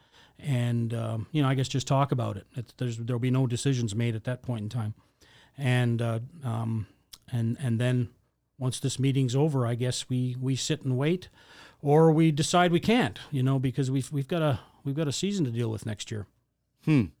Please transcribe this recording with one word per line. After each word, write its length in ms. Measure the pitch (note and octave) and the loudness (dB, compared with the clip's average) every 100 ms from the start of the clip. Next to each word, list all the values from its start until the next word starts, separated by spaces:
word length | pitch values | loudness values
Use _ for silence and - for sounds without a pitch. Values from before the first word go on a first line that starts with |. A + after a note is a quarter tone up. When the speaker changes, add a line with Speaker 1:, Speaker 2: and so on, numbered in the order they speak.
| _ - - - | _ -20 -20 -10
Speaker 1:
and, 540 | D3+ B2 A#2+ A#2 A#2 | -2 0 0 0 -2
um, 340 | A#2 A2+ A2+ - | -4 -4 -6 -4
you 80 | D#3 | 0
know, 80 | C3+ | 2
I 60 | |
guess 140 | C3+ B2+ | 2 0
just 180 | C3+ - | -2 0
talk 260 | C3+ C#3 | 2 2
about 240 | B2+ A2 G2+ | 0 -2 -6
it. 100 | - - | -10 -12
It, 180 | A2+ - | -12 -6
there's, 220 | B2 A2+ | -6 -6
there'll 220 | A#2 A#2+ | -4 -2
be 100 | B2+ | 0
no 160 | C3 C3 | 2 2
decisions 480 | A#2+ C#3 B2+ A#2 | 0 0 0 0
made 200 | G#2 A#2 | 0 -2
at 100 | A2 | -2
that 180 | B2+ B2+ | -6 -8
point 200 | - A#2 | -6 -6
in 60 | G#2 | -4
time. 260 | A#2 G#2+ - _ _ - - _ - | -4 -6 -8 _ _ -20 -20 _ -4
And, 460 | C3+ B2 A#2+ A#2 | 0 2 2 0
uh, 160 | A#2 A2+ B2 E3+ | 0 -4 -6 -10
um, 440 | B2 A2+ A#2 A2+ G2+ _ _ - - | -6 -4 -2 -4 -6 _ _ -20 -8
and, 260 | A#2+ A2+ A#2 | -2 -2 -2
and 200 | B2+ A2+ | -2 0
then 280 | B2 B2 A#2+ - _ _ _ - | 0 0 -2 -8 _ _ _ -8
once 220 | B2+ - | -6 -4
this 180 | C3+ C3 | -4 0
meeting's 380 | C3+ C3+ B2+ C3 | 0 2 0 2
over, 300 | D#3+ C3+ A#2 | 2 2 0
I 100 | A#2+ | -2
guess 320 | B2 - - | -4 -4 -4
we, 280 | B2+ B2+ B2 | -2 -2 -2
we 160 | C3 C3 | -2 -2
sit 260 | - D#3 | -2 -4
and 160 | C3+ B2+ | -2 0
wait, 300 | D3 F3+ - - - - - - | 0 -2 -6 -20 -20 -20 -20 -6
or 300 | C#3+ D3 E3 | 4 6 8
we 220 | D#3 D#3+ | 6 4
decide 400 | C#3+ - F3+ F3+ | 4 2 4 4
we 80 | E3 | 4
can't, 380 | G3+ A#3+ C#3 - - | 4 2 2 -2 -6
you 120 | C#3 | 0
know, 180 | B2+ C3+ | 2 2
because 300 | C3 A#2+ B2+ | 0 0 0
we've, 200 | C3+ - | 0 -2
we've 160 | C#3+ C3+ | -4 -2
got 140 | F3 | 0
a, 180 | D3+ A2+ - _ | 0 0 -4 _
we've 120 | C#3 C#3 | -6 -2
got 100 | D3+ | -2
a 60 | |
season 320 | - F#3+ G3+ | -2 -2 0
to 80 | C3 | -2
deal 180 | A#2 A2+ | 0 -2
with 160 | A2 A#2 | -4 -6
next 240 | G#2+ - | -8 -8
year. 160 | G#2+ G2+ _ _ _ _ _ | -8 -10 _ _ _ _ _
Speaker 2:
Hmm. 200 | - D3 F#2 - | 2 2 2 -4